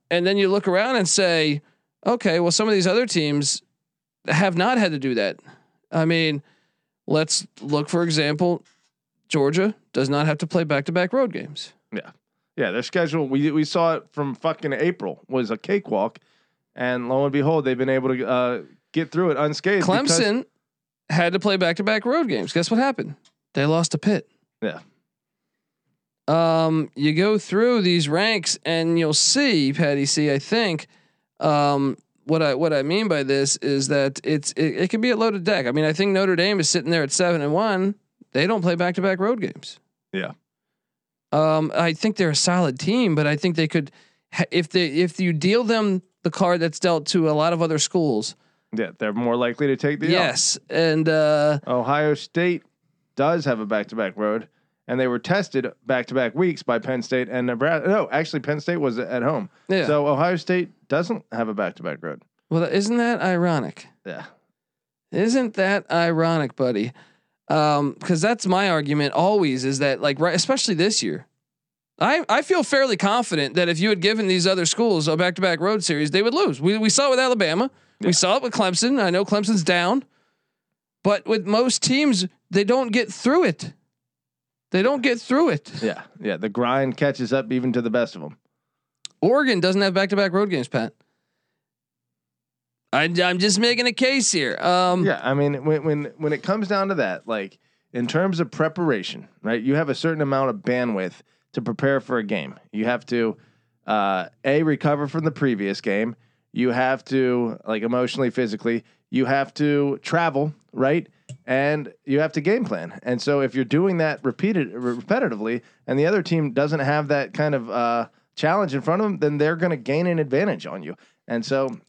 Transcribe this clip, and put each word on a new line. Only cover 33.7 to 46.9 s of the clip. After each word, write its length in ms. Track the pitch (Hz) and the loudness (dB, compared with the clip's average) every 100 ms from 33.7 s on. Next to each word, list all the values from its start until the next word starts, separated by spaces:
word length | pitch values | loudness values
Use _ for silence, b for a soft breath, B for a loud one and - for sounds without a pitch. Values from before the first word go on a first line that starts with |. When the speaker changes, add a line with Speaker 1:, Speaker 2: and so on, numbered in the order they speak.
| 139 135 | 0 0
Speaker 1:
that 300 | 143 139 135 | 0 0 -2
it's, 280 | - 151 - | -2 -2 -2
it, 120 | - 156 | -2 -2
it 220 | 120 180 | 0 -2
could 120 | 226 | 0
be 100 | 247 | 0
a 40 | 220 | 2
loaded 280 | 226 202 | 0 0
deck. 240 | 170 190 123 | 0 0 0
I 40 | |
mean, 140 | 143 156 | 0 0
I 80 | |
think 180 | 156 202 | 2 2
Notre 220 | 190 190 170 | 2 2 2
Dame 240 | 190 202 | 2 2
is 80 | 156 | 0
sitting 220 | 175 139 | 0 0
there 140 | 170 | 0
at 80 | 139 | 0
seven 300 | - 180 165 | 0 2 2
and 120 | 143 | 0
one. 400 | 160 220 190 196 202 _ _ - | 0 2 0 0 -4 _ _ -6
They 160 | 131 175 | -2 0
don't 140 | 220 | 0
play 120 | 175 170 | 0 0
back-to-back 440 | 180 180 190 185 | 0 0 -2 0
road 200 | 202 240 | -2 -2
games. 400 | 151 - - - _ _ _ | -6 -10 -18 -20 _ _ _
Speaker 2:
Yeah. 200 | 95 - - _ _ _ _ _ _ _ _ _ | -8 -8 -10 _ _ _ _ _ _ _ _ _
Speaker 1:
Um, 400 | 147 156 156 156 - | 0 2 2 0 0
I 180 | 170 | 0
think 220 | 160 220 208 | 0 -2 0
they're 160 | 175 | 0
a 40 | 139 | 0
solid 440 | - 180 160 127 | 2 2 0 0
team, 340 | 160 233 226 | -2 0 2
but 140 | 156 147 | 2 0
I 80 | 147 | 0
think 200 | 185 160 | 0 0
they 120 | 156 | 0
could, 240 | 160 143 b b b b | -2 -4 b b b b
ha-, 120 | - - | -4 -2
if 200 | 175 165 | -2 0
they, 180 | 180 165 | 0 0
if 320 | 143 175 - | 2 0 0
you 120 | 180 | 0
deal 320 | 156 175 226 | 2 2 2
them 380 | 220 226 208 185 - _ | 2 0 0 0 -4 _
the 80 | 175 | -6
card 280 | - 180 175 | 0 2 2
that's 200 | 165 - | 0 0
dealt 260 | 180 | 0